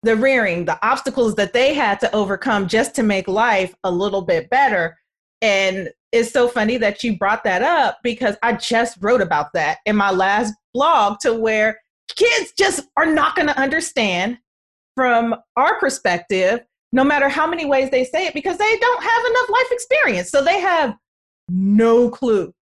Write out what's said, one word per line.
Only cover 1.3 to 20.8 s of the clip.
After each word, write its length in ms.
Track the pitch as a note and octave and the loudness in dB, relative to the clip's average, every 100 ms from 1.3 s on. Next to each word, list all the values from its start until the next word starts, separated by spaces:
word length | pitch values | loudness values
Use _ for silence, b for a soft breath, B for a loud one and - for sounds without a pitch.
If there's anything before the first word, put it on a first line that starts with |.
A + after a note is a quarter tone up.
| G#3 | 0
that 160 | G3+ | -2
they 220 | A#3+ C4+ | 2 2
had 260 | D4+ A#3+ G3+ | 2 0 0
to 160 | B3 G#3+ | -2 0
overcome 540 | G3 G3 - G#3 F#3+ | -2 -2 -2 -2 0
just 260 | A3 - - | 0 -2 0
to 80 | |
make 240 | A3+ G3 F#3 | 0 0 -2
life 480 | G3 A#3 G#3 F#3 - | 0 2 2 0 -4
a 80 | F#3+ | -4
little 300 | F3+ G3+ G3 | -2 -2 -4
bit 280 | F#3+ E3+ D#3+ | -2 -2 0
better. 480 | C4 C#4 G3+ E3 - _ _ _ _ | 0 2 0 -4 -6 _ _ _ _
And 480 | A3+ G3 G3 F#3+ F3+ - _ | 0 2 0 -2 -8 -12 _
it's 180 | A#3 A#3 | 0 0
so 160 | - A#3+ | 2 0
funny 300 | A#3+ G#3+ B3 | 2 -2 0
that 260 | G#3+ G3+ | -2 -2
you 140 | A#3+ F#3 | -4 -2
brought 260 | G3 A3 | -2 0
that 180 | A3+ F#3 | 0 0
up 380 | C4 E4+ A#3 - | 0 2 0 -2
because 360 | A#3+ A#3 A#3+ G3+ | -6 -2 -4 -2
I 120 | A#3 | -2
just 440 | A3+ - A3+ A#3 - | -2 -2 0 0 -4
wrote 180 | G3 B3 | 0 0
about 300 | F#3 D#3 D3 | 2 -2 -2
that 260 | F3 D3+ D#3 - | -2 -2 -4 -2
in 120 | G#3+ | 0
my 120 | G3+ | 2
last 440 | F#3+ F#3+ G#3 A3+ G#3+ _ | 2 2 0 -2 -6 _
blog, 460 | A#3+ D4 D#4 G3+ G#3 | 0 2 4 2 0
to 140 | B3+ | -2
where 480 | A3+ A3 A3 G#3+ G#3+ _ _ _ - | 0 0 2 0 -2 _ _ _ 0
kids 380 | A#4 A#4 F#4+ - | 2 2 -4 -2
just 300 | F#4+ - - - | 0 0 -6 -2
are 100 | E4 | 0
not 300 | D#4 D4 - | 2 0 0
gonna 160 | D4+ C#4 | -2 0
understand 800 | C4+ D#4 E4 - G#3+ F3+ F#3+ A#3+ _ _ _ _ _ - | -2 -2 -4 -4 -2 -2 -4 -6 _ _ _ _ _ -2
from 400 | B3+ A#3 A#3 - _ - | 0 2 0 -4 _ -2
our 200 | C#4+ G#4 | 0 0
perspective, 840 | - C4 G3+ F3 E3+ F#3+ F#3 A#3+ - _ _ | -2 -2 -2 -4 -2 0 0 0 -6 _ _
no 100 | B3+ | 0
matter 240 | C4+ D4 C#4 | 2 2 0
how 180 | C4+ D#4+ | 0 -2
many 200 | E4+ D4+ | -2 0
ways 260 | C4+ C4+ | 0 2
they 140 | C4 B3+ | 0 -2
say 200 | D#4+ F#4 | -2 -4
it, 80 | |
because 240 | D4+ F#4 F4+ | -4 -6 -2
they 200 | G#4 A4 | 0 0
don't 240 | B4 A#4+ | 0 0
have 220 | - A4+ A#4+ | 0 0 0
enough 240 | A#4 B4 | 0 0
life 180 | A4 B4+ | 0 0
experience. 580 | A#4+ - C#5+ C5+ F#3 F3+ | -4 -2 0 2 -2 0
So 120 | C#4+ | 0
they 200 | C#4 G4 | 2 0
have 340 | F#4 E4+ | 0 0